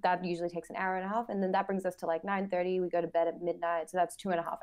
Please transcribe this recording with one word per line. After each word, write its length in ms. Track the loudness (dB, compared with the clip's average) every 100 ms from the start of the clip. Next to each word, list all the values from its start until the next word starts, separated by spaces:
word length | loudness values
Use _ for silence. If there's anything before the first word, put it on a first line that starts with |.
that 220 | 2 2
usually 240 | 2 0 -2
takes 220 | -4 -6
an 60 | -2
hour 200 | 0 0
and 80 |
a 40 | 0
half. 200 | -2 -2
And 140 | 0
then 80 | 2
that 140 | 2 2
brings 180 | 0
us 120 | -2 -2
to, 100 | -2
like, 180 | 0
nine 240 | 0 -2 0
thirty. 300 | 0 2 2
We 80 | 2
go 120 | 0
to 60 | 2
bed 200 | 2 2
at 160 | 0
midnight. 480 | -2 0 0 0 0
So 60 | 0
that's 180 | 0
two 160 | 0 -2
and 80 | 0
a 40 |
half 160 | -2 -4